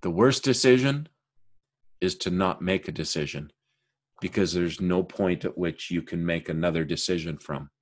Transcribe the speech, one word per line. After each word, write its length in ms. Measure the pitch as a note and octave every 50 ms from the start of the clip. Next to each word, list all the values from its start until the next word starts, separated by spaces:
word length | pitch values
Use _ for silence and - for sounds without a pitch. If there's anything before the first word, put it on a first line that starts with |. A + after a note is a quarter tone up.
The 100 | - F#2
worst 320 | E2 F2 G#2+ C3 C3+ - -
decision 640 | C3+ B2+ - - C3+ B2 B2+ B2+ C#3 C#3 C#3+ D3+ - _ _ _ _ _ _ - - - - _ _ _ _ _ - - -
is 140 | - F#2 - -
to 120 | - F#2+
not 320 | F2+ F2+ G2 F#2 - -
make 260 | - F2+ F#2+ F#2 - -
a 40 |
decision, 600 | D#2 - D#2+ - - E2 D2+ C#2+ - D2 D2 D2+ _ _ _ _ _ _ _ _ _ _ _ _ _ -
because 320 | - F2+ - - G2 E2+ E2+
there's 280 | F2+ F2 E2+ D#2+ -
no 200 | F#2 F2+ F2+ F2+
point 440 | F#2 F2+ - - G2+ F#2 F2+ D#2+ -
at 120 | F#2+ - -
which 320 | F2+ E2+ D#2+ - - -
you 120 | F2 F2 E2
can 200 | - - F2 E2+
make 260 | E2+ E2+ E2 D#2+ -
another 340 | E2+ D#2+ E2 F2 D#2+ E2 D#2+
decision 540 | C#2+ E2 D#2 - - F#2 F2 D#2+ E2+ D#2 C#2+
from. 340 | - - D2+ C#2 D2 C#2+ _ _